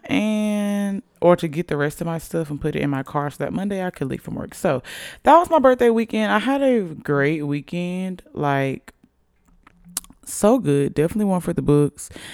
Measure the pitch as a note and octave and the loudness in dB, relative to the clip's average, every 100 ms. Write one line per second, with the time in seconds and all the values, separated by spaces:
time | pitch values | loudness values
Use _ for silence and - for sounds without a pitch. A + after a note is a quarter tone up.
0 | - - G#3+ G#3+ G#3+ G#3 G3+ G3+ G3+ G3 | 2 2 2 0 0 0 0 0 -2 -4
1 | - _ F3 F3 E3+ C#3+ E3+ D3 D3 - | -8 _ 4 4 2 -4 -4 -2 -2 -4
2 | E3+ C#3 - E3 D3+ D3 D3+ D3+ C#3+ C3+ | -6 -6 -6 -6 -4 -4 -4 -2 -2 -4
3 | C3+ D3 C#3+ - D3 - G3+ F#3+ F#3 - | -4 -4 -4 -6 -6 -4 -4 -4 -6 -6
4 | C3+ - - - - - F3+ B2+ - - | -6 -6 -8 -10 -10 -4 -2 -2 -4 -16
5 | - - B3+ D#4+ F4 D#4+ C4 B3+ A#3+ A3+ | -16 -4 6 6 6 4 4 6 4 4
6 | A3+ A3 G#3 G#3 A3 C#4 C4+ A#3+ F3+ D#3 | 0 -2 0 0 0 0 2 2 0 -8
7 | - C#3+ C#3+ D#3+ D3 D3 C#3 F3 F3 F3+ | -2 2 2 0 -2 -4 -4 -6 -4 -4
8 | F#3 F3+ - C#4+ D3 C#3 C3+ C3 - _ | -6 -8 -12 -4 -2 0 -2 -4 -12 _
9 | _ _ _ _ _ _ _ _ - - | _ _ _ _ _ _ _ _ -14 -14
10 | - - - - G3+ B3+ D3 C#3+ C#3 - | -14 -20 -14 0 4 4 2 0 0 0
11 | D#3+ G#3 G#3 F3+ F3 E3+ C3+ D3 D3 - | -2 0 0 0 -2 -4 2 4 2 -2
12 | - - - | -18 -16 -18